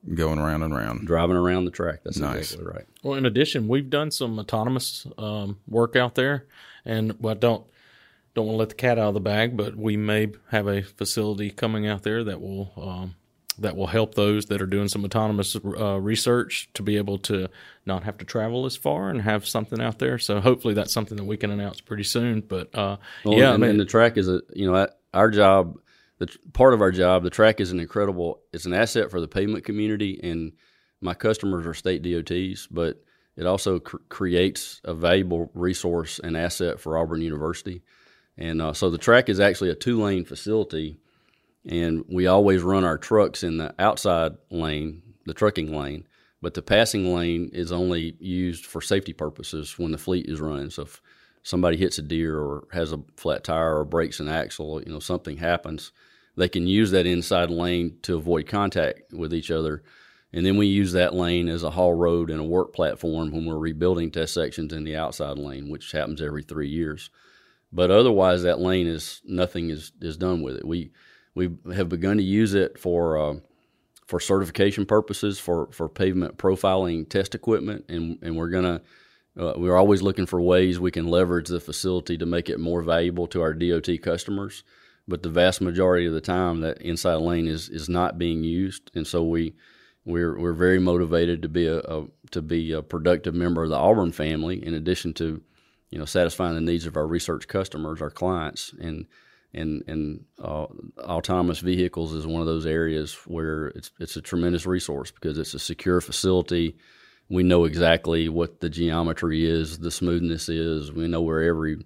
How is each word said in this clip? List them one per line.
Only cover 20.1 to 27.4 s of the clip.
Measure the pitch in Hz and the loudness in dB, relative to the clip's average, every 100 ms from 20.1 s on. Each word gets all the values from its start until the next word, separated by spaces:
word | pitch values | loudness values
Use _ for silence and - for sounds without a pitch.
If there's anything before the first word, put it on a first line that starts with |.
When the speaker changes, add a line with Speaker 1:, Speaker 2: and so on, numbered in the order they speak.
| 123 | -2
Speaker 3:
So | - 104 | 0 2
hopefully | 104 123 117 | 4 4 2
that's | 104 98 | 0 0
something | - 107 104 | -2 -4 -6
that | |
we | 98 107 | -6 -4
can | 107 | -4
announce | 101 101 - | -4 -6 -10
pretty | - 107 | -10 -8
soon. | 101 120 120 110 | -2 0 0 -2
But, | 104 95 85 | -2 -8 -6
uh, | - 98 101 - - | -4 -2 -4 -10 -6
Speaker 2:
Well, | 107 107 | 4 8
Speaker 3:
yeah, | 131 | 8
Speaker 2:
and, | |
Speaker 3:
I | 120 | 8
mean, | 120 | 6
Speaker 2:
and | 104 | 4
the | 95 | 4
track | 113 117 113 | 6 6 6
is | 92 | 2
a, | 92 - | 0 -2
you | - 98 | -2 2
know, | 92 98 _ _ | 4 2 _ _
our | - 110 | 4 6
job, | 104 101 98 87 - _ _ _ _ | 8 8 8 6 -4 _ _ _ _
the | 90 | -8
tr-, | - - | -8 -10
part | - 131 | 6 8
of | 120 | 8
our | 98 | 4
job, | 92 90 92 | 6 4 4
the | 87 | 2
track | - | 4